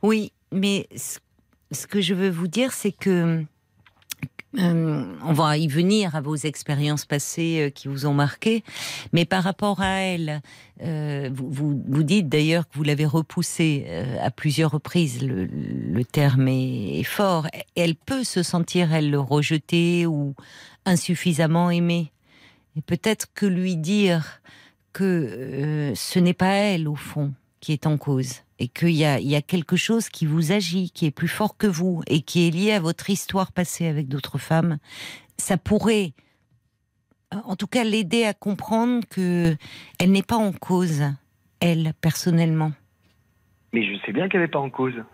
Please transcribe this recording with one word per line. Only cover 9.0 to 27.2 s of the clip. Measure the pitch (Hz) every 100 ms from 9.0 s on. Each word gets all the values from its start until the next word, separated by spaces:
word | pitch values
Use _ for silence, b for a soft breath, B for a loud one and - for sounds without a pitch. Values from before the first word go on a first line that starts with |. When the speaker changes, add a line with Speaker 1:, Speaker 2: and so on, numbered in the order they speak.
| B
Speaker 1:
Mais | 170
par | 170 190
rapport | 180 190 208 196
à | 196 190
elle, | 190 180 160 151 - B B -
euh, | - 156 151 143 139
vous, | 131 131
vous, | 135 147 143 -
vous | 139
dites | 156 202 160
d'ailleurs | 151 156 165 165
que | 143
vous |
l'avez | 151 147 151
repoussée, | 160 156 - 170 - 165 143 -
euh, | 82 95 135
à | -
plusieurs | - 156 139 160
reprises. | 151 - 180 160 120
Le, | 131 92 92
le | 71 67 - 57 92
terme | 123 - 143 127 131
est, | 131 131 127 101 71
est |
fort. | 131 - 202 175 151
Et | - - -
elle | 170 160
peut | - 269
se | 247 -
sentir, | 170 175 170 180 170
elle, | 160 151 143
rejetée | 135 147 143 156 - 170 170 175 170
ou | 151 143 139 B B B B -
insuffisamment | 180 - 175 - 156 165 165 175
aimée. | 170 170 170 160 _ b b b b b -
Et |
peut-être | - 165 220 214 -
que | - 202
lui | 180 185 175
dire | 160 208 196 170 147 - B B B B _
que, | -
euh, | 190 180 135 101 127 139 147 151 147
ce | 107 - 185
n'est | 175
pas | 175 185
elle, | 196 208 185 156
au | 147
fond, | - -